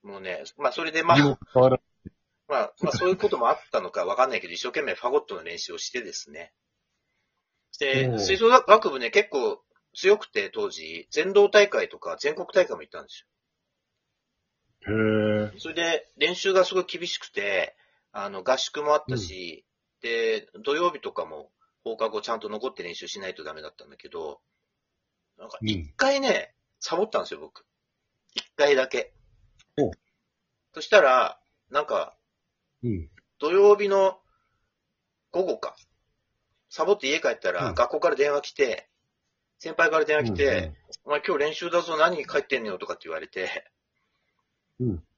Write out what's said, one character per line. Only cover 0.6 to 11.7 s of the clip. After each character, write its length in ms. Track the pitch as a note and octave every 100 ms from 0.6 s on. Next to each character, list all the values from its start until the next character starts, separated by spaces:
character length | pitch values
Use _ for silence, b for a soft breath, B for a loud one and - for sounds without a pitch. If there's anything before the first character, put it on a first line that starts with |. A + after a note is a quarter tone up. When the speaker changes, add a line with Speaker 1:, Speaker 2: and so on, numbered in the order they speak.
| C#3
Speaker 1:
あ、 20 |
そ 120 | -
れ 80 | D#3+
で、 100 | D#3+
ま 120 | E3
あ、 40 | E3+
Speaker 2:
に 60 |
も 120 | C#3+ C3+
か 80 | -
か 140 | B2+
わ 100 | C3
ら 60 | B2+
ず。 60 | _ _ - _ _ _ _
Speaker 1:
ま 80 | C#3
あ、 100 | G#2+ _
ま 100 | E3
あ、 20 |
そ 140 | C#3 F3+
う 40 |
い 20 |
う 40 | F#3
こ 120 | G#3
と 80 | D3+
も 120 | A#2+
あ 60 |
っ 40 | D3 -
た 100 | A#2+
の 100 | F#2
か 160 | - F2+
わ 100 | G2+
か 100 | C3
ん 40 |
な 60 | A2
い 40 |
け 60 | F2+
ど、 80 |
一 60 | F2
生 80 | B2+
懸 140 | C#3
命 120 | C#3
フ 120 | F#2 B2
ァ 40 |
ゴ 80 | C#3+
ッ 60 | -
ト 80 |
の 80 | F#2+
練 160 | E2 E2+
習 160 | -
を 40 | E2+
し 120 | -
て 120 | B2+
で 100 | G#2
す 160 | E2 -
ね。 220 | D2+ E2+ _ _ _ _ _ _ _ _ _ _ _ _ -
で、 300 | C#3 C3+ C3
Speaker 2:
お 60 |
う。 40 | A2+
Speaker 1:
吹 200 | G2 F#3+
奏 100 | A3+
楽 420 | B3+ B3+ G#3+ F#3
部 80 | C3+
ね、 120 | A#2
結 180 | G3+ G#3
構 320 | C#3+ A2+ F#2 _ _ _
強 220 | - F#3 G#3
く 100 | -
て、 240 | G#2+ G2
当 200 | A2+ G2+
時、 360 | F2 D#2+ E2 -
全 220 | - F3+
道 160 | G3 G3+
大 200 | G#3
会 200 | G3+